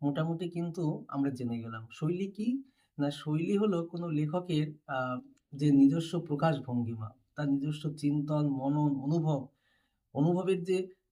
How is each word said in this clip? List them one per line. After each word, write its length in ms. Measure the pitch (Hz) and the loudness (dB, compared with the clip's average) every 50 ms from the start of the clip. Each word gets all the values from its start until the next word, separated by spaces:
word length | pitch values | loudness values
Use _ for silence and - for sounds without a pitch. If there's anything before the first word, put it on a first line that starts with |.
মোটামুটি 480 | 139 143 139 160 160 165 165 165 185 170 | -2 0 0 0 0 0 -2 -2 -4 -4
কিন্তু 540 | 175 170 170 170 160 185 165 151 - - - - | -4 -4 -4 -4 -2 -2 -2 -2 -2 -4 -8 -8
আমরা 220 | - 139 139 139 | -4 -2 -2 -2
জেনে 300 | 120 - 123 117 117 117 | -2 -2 -4 -4 -4 -4
গেলাম। 260 | 113 117 113 110 113 - | -6 -8 -10 -12 -12 -14
শৈলী 400 | - - 156 160 180 180 196 196 | -8 -4 -2 -2 -2 -2 -4 -6
কি? 320 | 202 208 220 240 254 277 - - _ _ _ _ _ 147 | -6 -4 -2 -2 -2 -2 -6 -12 _ _ _ _ _ -2
না, 120 | 143 143 | -2 -2
শৈলী 460 | 143 - - 151 151 160 175 190 202 | -2 -4 -4 -2 0 0 2 2 2
হলো 300 | 202 214 214 185 165 165 | 2 2 2 2 0 -2
কোনো 220 | 170 - 170 175 170 | -4 -6 -6 -4 -2
লেখকের, 640 | 151 147 151 151 170 180 180 180 160 151 156 151 - - _ | -2 0 0 0 -2 -4 -2 0 0 0 0 -2 -6 -12 _
আহ, 340 | - 135 131 127 127 127 127 - - - _ _ _ | -6 -4 -4 -4 -4 -4 -6 -8 -14 -20 _ _ _
যে 180 | 147 135 151 147 | -6 0 4 6
নিজস্ব 500 | 139 139 139 139 160 165 160 - 180 170 | 8 8 8 8 6 4 0 -2 -4 -4
প্রকাশভঙ্গিমা, 880 | - - 147 139 165 160 147 131 - 123 120 123 117 110 117 110 110 110 - _ _ _ _ | -2 -4 -2 0 2 2 2 0 -2 -2 -2 -2 -2 -2 -4 -6 -8 -10 -12 _ _ _ _
তার 120 | 151 147 139 | -4 0 0
নিজস্ব 460 | 139 139 139 151 147 - - 156 143 | 0 0 0 -2 -4 -4 -4 -6 -4
চিন্তন, 540 | - 147 147 143 151 143 151 151 147 147 143 | -2 0 0 0 0 0 0 0 2 2 2
মনন, 520 | 135 131 131 139 147 151 151 143 135 135 | 0 0 0 0 2 4 4 2 2 0
অনুভব, 480 | - 147 165 165 151 156 147 131 127 - _ _ _ _ _ _ _ _ _ _ _ _ - | 0 0 2 2 2 2 0 0 -4 -8 _ _ _ _ _ _ _ _ _ _ _ _ 0
অনুভবের 500 | 135 147 170 175 185 180 185 190 175 175 | 2 4 4 4 2 2 0 0 0 0
যে, 240 | 190 185 185 185 - - _ _ _ | 0 0 0 0 -4 -10 _ _ _